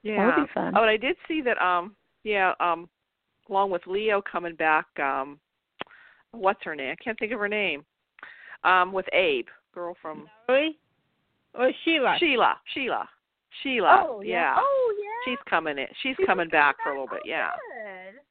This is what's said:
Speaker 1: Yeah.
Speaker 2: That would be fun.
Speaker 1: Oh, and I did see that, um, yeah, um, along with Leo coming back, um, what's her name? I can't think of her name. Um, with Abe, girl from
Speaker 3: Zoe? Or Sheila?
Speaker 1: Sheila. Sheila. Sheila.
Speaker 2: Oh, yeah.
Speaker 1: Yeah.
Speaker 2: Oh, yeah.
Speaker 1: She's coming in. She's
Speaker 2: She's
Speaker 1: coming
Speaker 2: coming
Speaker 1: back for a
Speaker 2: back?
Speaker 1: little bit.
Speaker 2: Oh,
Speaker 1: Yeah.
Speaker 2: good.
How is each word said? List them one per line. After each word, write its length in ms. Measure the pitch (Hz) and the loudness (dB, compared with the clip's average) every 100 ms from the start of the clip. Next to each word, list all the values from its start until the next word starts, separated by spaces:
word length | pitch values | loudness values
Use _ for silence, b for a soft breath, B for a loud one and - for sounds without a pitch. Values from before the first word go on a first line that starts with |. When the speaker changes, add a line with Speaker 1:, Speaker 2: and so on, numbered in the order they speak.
Speaker 1:
Yeah. 140 | 214 214 214 | -4 2 4
Speaker 2:
That 80 | - | 4
would 80 | 285 | 0
be 40 | |
fun. 200 | - 175 185 | -2 0 4
Speaker 1:
Oh, 60 | |
and 80 | 220 | 4
I 80 | 214 | 2
did 180 | 254 359 - | -2 -4 -4
see 140 | 311 | -4
that, 200 | 247 220 | -2 0
um, 340 | 180 180 185 202 _ _ | 0 0 -4 _ _ _
yeah, 300 | 214 208 185 - | -4 0 0 0
um, 300 | 175 170 175 _ _ _ _ _ _ | -2 -2 -6 _ _ _ _ _ _
along 200 | 196 196 | 0 2
with 140 | 175 180 | 0 -4
Leo 340 | 190 220 202 | -2 0 0
coming 340 | 196 175 170 165 | -2 -6 -8 -2
back, 320 | 160 156 170 - | 2 2 0 -4
um, 400 | 143 139 139 143 _ _ _ _ - b b b _ | -2 -2 -6 -12 _ _ _ _ -16 b b b _
what's 320 | 233 190 208 | -2 -2 -2
her 120 | 185 151 | -8 -8
name? 160 | 135 | -8
I 120 | 160 | -8
can't 140 | 247 220 | -8 -6
think 120 | 214 | -6
of 80 | 220 | -4
her 80 | 202 | -4
name. 360 | 214 190 147 151 _ _ _ B B B B | -2 -2 -4 -10 _ _ _ B B B B
Um, 280 | 170 185 180 | 2 4 2
with 140 | 190 185 | -2 0
Abe, 340 | - 180 135 113 - _ | 2 2 0 -4 -16 _
girl 220 | 180 175 180 | -12 -12 -12
from 260 | 165 151 156 _ - | -14 -16 -18 _ 0
Speaker 3:
Zoe? 300 | 262 311 311 _ _ _ _ _ _ _ | 2 2 -6 _ _ _ _ _ _ _
Or 180 | - 254 240 - | 0 0 0 0
Sheila? 320 | 330 233 160 | 2 2 2
Speaker 1:
Sheila. 360 | 330 254 151 - - | 2 4 4 2 -6
Sheila. 340 | 320 247 123 - _ _ _ _ - | -6 -4 -4 -6 _ _ _ _ -10
Sheila. 420 | 269 247 170 370 330 | -4 2 6 6 6
Speaker 2:
Oh, 140 | 220 | -6
yeah. 320 | 208 220 160 | -4 0 2
Speaker 1:
Yeah. 20 | - | 2
Speaker 2:
Oh, 380 | 539 539 494 415 | 2 2 2 -2
yeah. 280 | 403 466 508 | -6 -6 -6
Speaker 1:
She's 120 | 494 - | -6 -2
coming 280 | 175 160 143 | -2 0 -6
in. 100 | 131 - | -8 -6
She's 140 | 269 269 | -6 -2
Speaker 2:
She's 100 | - | 0
Speaker 1:
coming 20 | 185 165 | 0 2
Speaker 2:
coming 20 | |
Speaker 1:
back 280 | 160 147 135 | 4 4 2
for 100 | 151 | -4
a 20 | |
Speaker 2:
back? 60 | 139 | -4
Speaker 1:
little 60 | 131 | -8
bit. 120 | - - | -10 -8
Speaker 2:
Oh, 40 | |
Speaker 1:
Yeah. 200 | 156 - - 480 254 214 185 190 | -4 -4 -6 -10 -14 -14 -14 -18
Speaker 2:
good. 60 | 233 294 | -20 _